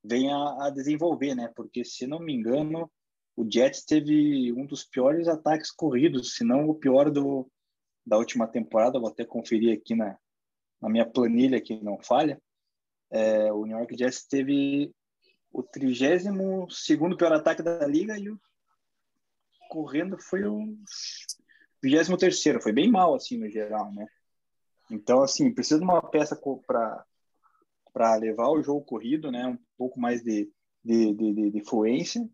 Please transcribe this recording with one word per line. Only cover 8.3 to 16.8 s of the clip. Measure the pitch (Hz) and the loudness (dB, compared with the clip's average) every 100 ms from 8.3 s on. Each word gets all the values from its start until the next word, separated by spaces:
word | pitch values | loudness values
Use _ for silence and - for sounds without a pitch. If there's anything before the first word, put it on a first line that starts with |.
| 123 113 | -2 -2
temporada. | 123 107 110 117 131 | -2 0 2 2 2
Vou | 113 | -4
até | - | -6
conferir | 117 117 - 110 117 107 | -8 -8 -2 2 2 0
aqui | - | -2
na, | 113 104 - _ _ _ _ _ _ | -2 -2 -8 _ _ _ _ _ _
na | 110 | -2
minha | 113 | 0
planilha, | 117 - 117 117 131 120 | 2 2 2 4 4 2
que | - 110 | -4 -8
não | 104 98 | -8 -8
falha. | - 123 156 139 _ _ _ _ _ _ _ | 0 2 2 -4 _ _ _ _ _ _ _
É, | 110 110 107 107 | 0 2 2 2
o | 107 107 | -2 -4
New | 110 | -6
York | 120 120 | -8 -2
Jets | 123 127 - | -2 -4 -4
teve | 139 135 143 139 143 143 _ _ _ _ _ _ | -2 0 0 0 -2 -4 _ _ _ _ _ _
o | - | -10
trigésimo | - - 135 120 139 175 196 190 190 190 175 | -10 -4 -2 2 2 2 0 -2 -2 -4 -6
segundo | - | -10